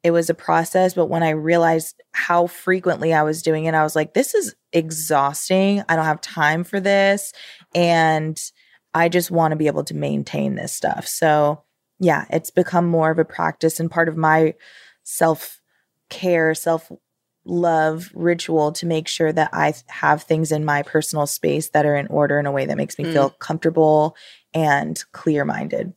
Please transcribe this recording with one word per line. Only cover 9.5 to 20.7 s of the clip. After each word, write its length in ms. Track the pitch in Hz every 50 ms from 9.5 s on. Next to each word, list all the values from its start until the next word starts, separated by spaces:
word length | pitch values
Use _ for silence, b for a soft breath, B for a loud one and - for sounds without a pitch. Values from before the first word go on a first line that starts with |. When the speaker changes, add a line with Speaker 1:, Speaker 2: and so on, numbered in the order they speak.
| 156
Speaker 1:
be 120 | 151 156
able 160 | 151 156 151 147
to 100 | - 156
maintain 600 | 151 147 143 143 - 143 - - 147 - - 131
this 160 | - - -
stuff." 360 | - - - - - - -
So 560 | - - - 165 156 151 151 147 147 147 - _ _ _ _ _ _ _ _
yeah, 260 | 185 170 147 147 - -
it's 200 | - 165 - -
become 360 | _ 190 175 - 180 170 175
more 220 | 170 170 160 160 160
of 80 | 160 165
a 60 | 156
practice 540 | - - - 170 160 156 _ - 160 - -
and 100 | 165 165
part 160 | - 170 165
of 80 | 165 160
my 380 | 160 160 160 156 160 160 156 156 B B B B B B B B B B
self-care, 1500 | - - - 165 165 156 151 - - - _ _ _ _ _ _ _ _ _ _ _ - - 185 180 175 165 160 160 160
self-love 1600 | - - 170 165 160 - _ - - _ _ _ _ _ _ _ _ _ - 175 175 175 170 165 156 156 156 156 165 175 - -
ritual 580 | 175 165 170 170 170 - - 165 156 151 151 160
to 120 | - -
make 220 | 170 165 160 160
sure 240 | - - - 165 156
that 180 | 160 170 151 147 -
I 180 | 160 151 151
th-, 120 | 151 - _
have 360 | - - - - 147 151 156 -
things 280 | - 160 156 160 147
in 140 | 156 151 151
my 160 | 151